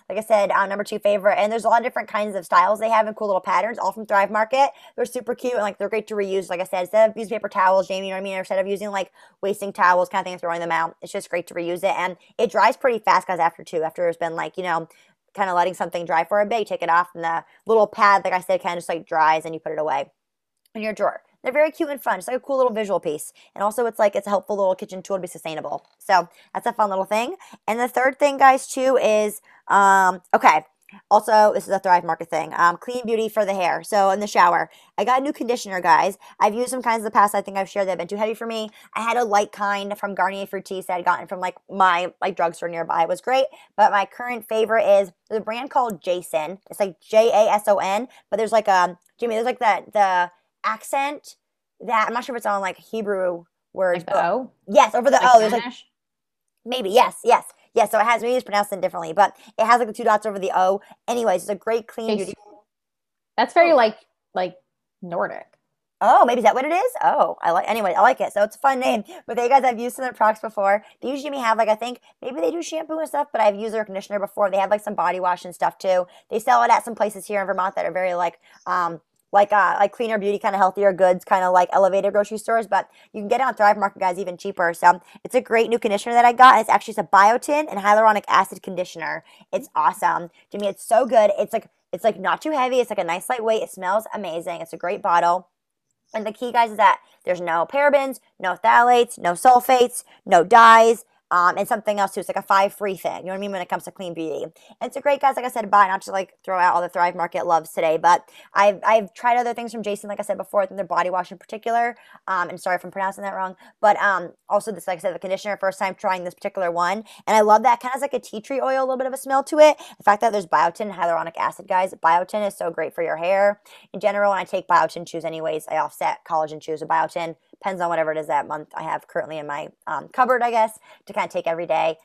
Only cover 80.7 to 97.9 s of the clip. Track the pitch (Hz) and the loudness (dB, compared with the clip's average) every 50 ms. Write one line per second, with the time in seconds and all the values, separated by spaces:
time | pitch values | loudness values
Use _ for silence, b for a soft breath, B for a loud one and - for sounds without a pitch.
80.7 | 185 - 202 196 190 160 190 180 180 185 - - 208 190 185 185 180 180 180 175 | 2 2 2 2 4 4 4 4 4 2 0 0 0 2 2 4 4 4 2 4
81.7 | - 185 196 190 180 196 190 202 196 208 202 - 220 214 - - 226 226 226 190 | 2 2 2 4 2 0 -2 0 0 0 -2 -2 -6 -10 -4 -2 -2 -2 -2 0
82.7 | 196 185 - b b b b b _ 214 202 202 233 240 269 254 220 - 214 202 | -2 -4 -4 b b b b b _ -12 -4 -2 -2 0 0 -2 0 2 4 4
83.7 | 214 208 190 202 - - 190 185 180 175 202 180 180 170 - 202 190 - 180 170 | 4 4 0 -4 -4 -2 -4 -2 -2 -4 -8 -10 -10 -10 -10 -10 -4 -2 -2 -2
84.7 | 170 - - 175 175 180 B B B B B 180 - 254 - - 240 226 233 220 | -2 2 4 4 4 4 B B B B B -2 -2 -2 0 2 2 2 2 2
85.7 | 233 233 - 233 202 208 - 240 233 240 240 240 240 233 254 254 254 214 220 - | 0 0 0 -2 -2 -2 -4 0 2 4 4 4 6 8 8 8 10 8 4 2
86.7 | - 202 - - 214 - 196 - - 190 196 208 233 - - - 294 294 311 302 | 0 0 0 -2 -8 -8 -4 4 6 6 6 6 4 2 0 -2 -2 -2 -2 -4
87.7 | - 202 196 208 208 214 220 220 214 202 - - - 175 196 - - 185 - - | -6 -4 2 4 4 6 6 4 4 2 0 0 2 2 2 0 -4 -14 -14 -10
88.7 | 190 175 180 - - 170 160 147 151 160 b b b b b b - - 170 - | -8 -8 -8 -8 -8 -10 -8 -8 -8 -10 b b b b b b -8 -8 -8 -4
89.7 | _ 156 151 160 - - - 175 160 160 175 165 b b b b - 202 208 202 | _ 0 0 0 0 0 -2 0 0 -2 -4 -8 b b b b -10 -6 -6 -6
90.7 | 190 - - - - 220 247 226 247 226 214 208 202 - 208 - - 220 - - | -6 -6 -4 2 2 2 2 4 4 4 4 4 2 0 -4 -4 -4 -8 -8 -8
91.7 | _ _ _ _ - 180 - 226 202 196 190 185 165 170 - 311 311 277 254 254 | _ _ _ _ -12 -2 0 -2 -2 0 -2 -2 -2 -2 -2 -4 -2 0 0 0
92.7 | 247 254 240 240 214 196 180 165 165 185 - - 254 240 214 220 220 190 175 175 | 2 0 0 0 -2 -4 -2 -2 -4 -6 -4 -6 -6 -4 0 0 0 0 -2 -6
93.7 | - 190 190 180 196 220 214 - - 226 202 175 160 170 165 185 170 160 165 - | -10 -8 -4 -2 -2 -2 -2 -4 -10 -10 -8 -8 -8 -8 -8 -8 -10 -10 -12 -14
94.7 | - 165 - 175 185 - - 196 170 170 170 170 175 185 185 _ _ _ _ _ | -14 -10 -6 -6 -6 -4 -2 2 2 4 4 4 2 0 -2 _ _ _ _ _
95.7 | _ _ _ _ _ _ _ _ - 220 208 220 208 - 254 240 220 240 233 226 | _ _ _ _ _ _ _ _ -10 -8 -8 -8 -8 -8 -10 -2 0 0 0 0
96.7 | 214 208 214 190 - - b b b b b - 180 175 175 170 165 170 165 160 | 2 2 4 4 4 2 b b b b b -4 -4 -4 -2 -2 0 0 -2 0
97.7 | - 277 285 294 | 0 2 2 4